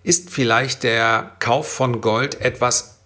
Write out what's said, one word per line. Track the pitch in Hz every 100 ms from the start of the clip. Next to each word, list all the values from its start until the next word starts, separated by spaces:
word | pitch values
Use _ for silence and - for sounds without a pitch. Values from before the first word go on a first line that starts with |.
ist | - 175 -
vielleicht | - 117 113 131 -
der | 123 113 113 113 - -
Kauf | 120 117 -
von | - 131 113
Gold | 110 110 - -
etwas | 127 123 123 117 - -